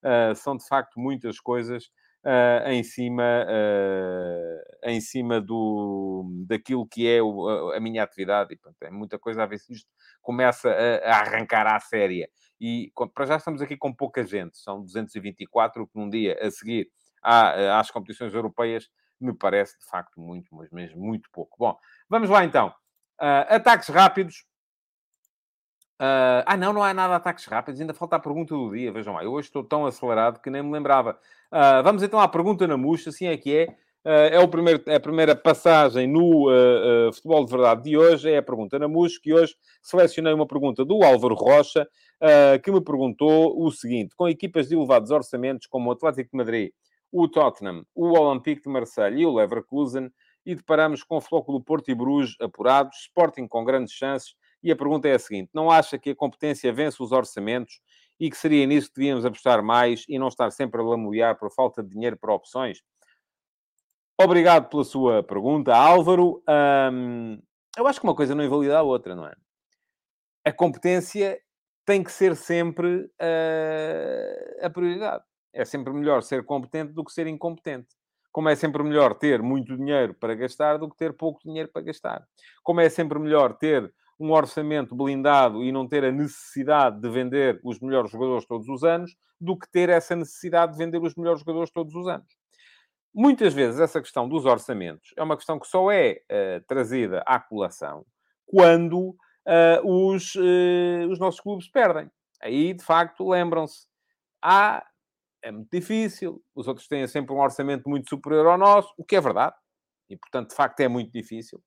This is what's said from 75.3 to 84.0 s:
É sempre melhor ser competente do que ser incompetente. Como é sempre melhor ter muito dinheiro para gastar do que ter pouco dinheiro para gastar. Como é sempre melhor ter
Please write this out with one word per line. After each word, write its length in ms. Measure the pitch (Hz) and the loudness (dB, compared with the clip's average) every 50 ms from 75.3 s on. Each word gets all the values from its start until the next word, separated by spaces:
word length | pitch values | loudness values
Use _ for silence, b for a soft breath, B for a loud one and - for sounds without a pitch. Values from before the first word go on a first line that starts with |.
| _ _ _ _ _ | _ _ _ _ _
É 120 | 131 123 | -8 -8
sempre 280 | - - 143 131 135 135 | -6 -6 -10 -8 -8 -6
melhor 300 | 143 147 151 147 127 110 | -4 0 2 0 0 0
ser 220 | - - 131 117 | -2 -6 -6 -6
competente 480 | - 143 139 127 - - 160 156 147 151 | -4 -6 -6 -6 -8 -10 -10 -10 -10 -10
do 100 | 160 156 | -14 -14
que 80 | - | -12
ser 160 | - - 165 | -8 -8 -8
incompetente. 600 | 160 156 151 - 170 165 156 _ 165 143 127 123 _ _ _ _ _ _ _ _ _ | -8 -8 -8 -8 -10 -10 -8 _ -12 -12 -12 -14 _ _ _ _ _ _ _ _ _
Como 180 | _ - 156 156 | _ -2 2 2
é 60 | 151 | 2
sempre 300 | 143 - 156 139 147 147 | 2 0 -4 -2 -2 -4
melhor 300 | 151 147 151 143 123 104 | 0 4 4 4 4 4
ter 280 | - - 147 139 117 110 | 0 0 0 0 0 0
muito 340 | 123 131 139 127 113 131 | -2 -4 -4 -4 -8 -10
dinheiro 380 | 127 135 139 147 143 127 107 90 | -8 -6 -2 0 0 -2 -2 -4
para 200 | _ - 113 113 | _ -8 -8 -6
gastar 440 | 110 123 127 - _ 151 151 151 151 | -6 -6 -10 -6 _ -2 -2 -2 -2
do 100 | 156 151 | -4 -12
que 80 | 147 | -10
ter 180 | _ 165 160 143 | _ -8 -8 -8
pouco 260 | _ 160 165 156 _ _ | _ -8 -8 -8 _ _
dinheiro 280 | 160 156 160 160 156 _ | -16 -12 -12 -12 -12 _
para 100 | 165 160 | -14 -12
gastar. 420 | 165 156 - _ - 53 - - _ _ b b b b b b | -12 -16 -12 _ -10 -10 -10 -14 _ _ b b b b b b
Como 180 | - 170 170 | -2 2 4
é 80 | 165 156 | 4 4
sempre 300 | - - 170 151 151 147 | 4 2 -4 -4 -2 -4
melhor 360 | 151 151 151 151 139 123 107 | -2 2 4 4 4 4 2
ter 380 | _ - 156 151 135 107 90 _ _ | _ -2 0 0 0 0 -4 _ _